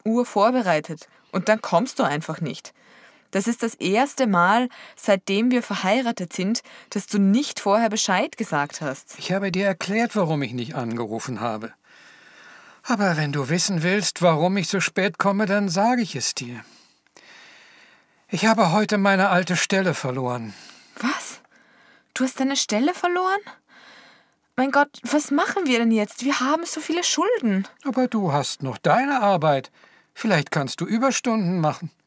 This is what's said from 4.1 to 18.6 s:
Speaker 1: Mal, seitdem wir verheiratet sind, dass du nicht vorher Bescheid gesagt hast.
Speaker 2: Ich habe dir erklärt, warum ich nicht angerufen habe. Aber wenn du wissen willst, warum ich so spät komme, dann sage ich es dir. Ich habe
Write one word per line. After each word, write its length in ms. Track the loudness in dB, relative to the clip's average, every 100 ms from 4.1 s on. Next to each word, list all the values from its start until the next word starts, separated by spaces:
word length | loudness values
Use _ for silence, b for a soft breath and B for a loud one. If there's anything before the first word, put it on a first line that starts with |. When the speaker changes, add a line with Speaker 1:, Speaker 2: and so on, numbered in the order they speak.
| 2 2
Speaker 1:
Mal, 400 | 4 6 4 2 B B
seitdem 560 | B 2 2 2 0 2
wir 140 | 2
verheiratet 680 | 0 -4 0 0 0 -4 -6
sind, 300 | -4 -2 -2 -6 B B
dass 180 | -6 -2
du 100 | 2
nicht 400 | 4 4 2 -2
vorher 320 | 2 2 2
Bescheid 460 | 0 0 0 -2 -4
gesagt 440 | -4 -2 -2 -6
hast. 360 | -8 -8 -12 -10
Speaker 2:
Ich 140 | -4
habe 180 | -2 -2
dir 160 | 0 0
erklärt, 480 | -2 -2 -2 -2
warum 280 | 0 0 0
ich 100 | -4
nicht 240 | -6 -8 -6
angerufen 640 | -6 -4 -6 -6 -6 -6
habe. 340 | -4 -6 -10 -16 B B B B B B B B B B
Aber 320 | -4 0 2 0
wenn 160 | 0
du 160 | -2 -2
wissen 340 | 0 0 0
willst, 400 | 0 0 0 2
warum 340 | 2 4 2 0
ich 120 | -2
so 100 | 0
spät 400 | -2 0 -2 0
komme, 280 | 0 0 2
dann 220 | 0 0
sage 340 | 2 2 2
ich 120 | -2
es 200 | -4 -6
dir. 300 | -6 -8 -12 -16 b b b b -20 B B B B B B B B B B B
Ich 180 | 0 4
habe 240 | 4